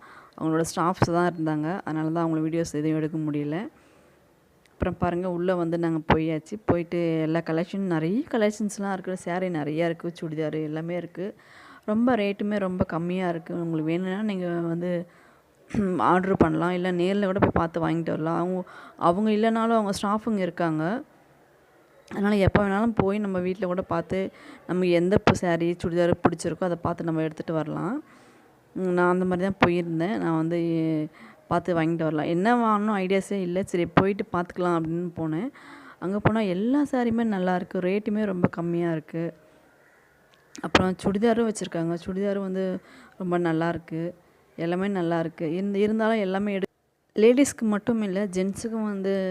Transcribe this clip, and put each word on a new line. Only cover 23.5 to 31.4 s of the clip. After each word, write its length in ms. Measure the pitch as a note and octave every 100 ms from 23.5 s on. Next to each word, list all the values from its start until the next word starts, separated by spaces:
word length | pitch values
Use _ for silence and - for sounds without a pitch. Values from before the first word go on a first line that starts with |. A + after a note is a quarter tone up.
| F#3 F3+
கூட 160 | F#3
பார்த்து, 340 | F3+ E3+ E3 F#3+ F#3+ - - -
நமக்கு 260 | - F3+ F3+
எந்த 220 | E3+ F3
இப்போ 200 | G#3 - G3
சாரி, 320 | F3+ E3 E3+ F3
சுடிதார் 360 | F#3 E3+ F3 E3+
பிடிச்சிருக்கோ 480 | E3+ E3 E3+ D#3+ F#3
அதை 120 | E3
பார்த்து 300 | E3 E3+ E3+
நம்ம 140 | D#3+
எடுத்துட்டு 320 | D#3+ - -
வரலாம். 420 | D#3+ D3+ D3+ E3 D4 - - - - - _ _ -
ம், 160 | F#3
நான் 180 | F3+ F3+
அந்த 140 | F3+
மாதிரி 200 | F#3 F3+
தான் 160 | G3 F#3+
போயிருந்தேன். 540 | F3+ F3 E3+ D#3+ F3 A3+
நான் 200 | E3+ D#3+
வந்து 200 | D#3+ E3+ E3 E3 D#3+ D#3 D#3 - - -